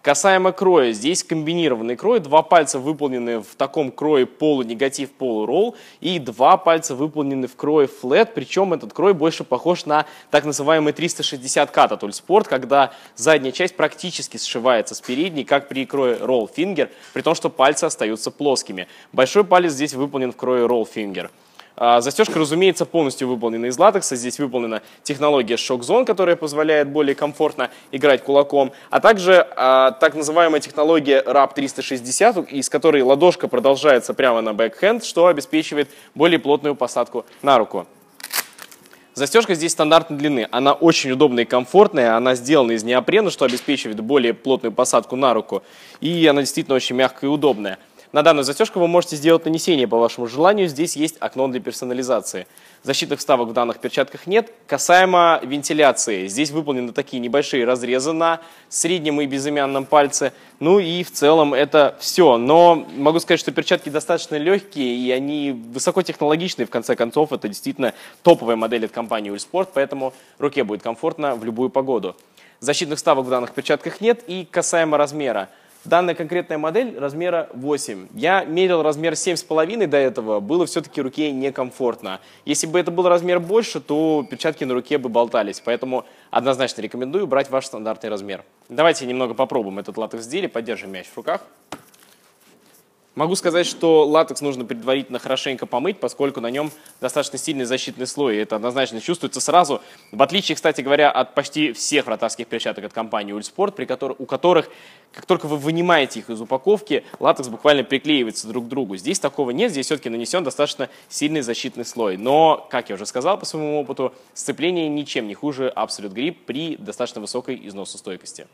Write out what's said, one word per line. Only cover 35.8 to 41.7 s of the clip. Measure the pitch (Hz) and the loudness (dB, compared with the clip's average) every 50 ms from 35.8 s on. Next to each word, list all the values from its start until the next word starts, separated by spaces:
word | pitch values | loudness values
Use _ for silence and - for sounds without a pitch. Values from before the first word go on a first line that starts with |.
| 143 143 - - - - _ | -4 -4 -4 -20 -20 -20 _
более | - 143 170 170 151 | 2 4 4 4 2
плотную | 117 135 143 151 143 147 143 | 2 2 0 2 2 -2 -2
посадку | 117 127 120 - 131 120 117 - 127 107 _ - - | -2 -4 -4 -2 -2 -4 -2 -4 -10 -10 _ -18 -4
на | - 143 139 | 2 4 4
руку. | 123 107 - - 101 85 _ _ _ _ _ _ _ - - - - - - - - - - - - _ - - _ _ _ _ | 4 4 2 -4 -8 -8 _ _ _ _ _ _ _ -16 -8 -8 -8 -8 -8 -14 -20 -20 -20 -20 -20 _ -20 -20 _ _ _ _
Застежка | - 139 139 - 226 233 - 190 | -4 -4 2 4 2 2 2 -2
здесь | 160 156 170 - | -2 -2 -4 0
стандартной | - 160 151 156 165 160 160 151 143 | 0 2 6 6 4 4 2 -6 -4
длины, | 143 151 147 123 110 - | -2 0 0 0 -2 -2
она | - 120 131 139 143 | -2 2 2 2 2
очень | - - 165 160 - - 139 | 6 6 4 4 4 2 -2
удобная | 131 131 147 143 123 120 117 | 2 4 4 4 4 2 0
и | |
комфортная, | 113 - 123 123 - | 2 2 0 0 4